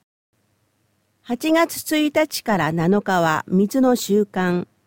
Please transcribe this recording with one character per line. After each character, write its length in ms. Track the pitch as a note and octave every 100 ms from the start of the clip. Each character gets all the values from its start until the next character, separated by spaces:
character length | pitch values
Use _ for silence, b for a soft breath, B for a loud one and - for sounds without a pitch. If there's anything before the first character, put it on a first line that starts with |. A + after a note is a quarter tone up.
| _ _ _ _ _ _ _ _ _ _ _ _
八 300 | - A#3+ D#4
月 240 | D#4+ E4 -
一 340 | - D4+ D4+
日 320 | D#4 D#4 -
か 140 | - G3
ら 160 | D#3
七 300 | E3 E3 G3+
日 180 | G3+ F#3
は 240 | D#3+ D#3 -
水 340 | F#3 G3+ C4+
の 140 | B3+
週 300 | B3 - G#3
間。 420 | G3+ F#3+ F#3 F3+ - _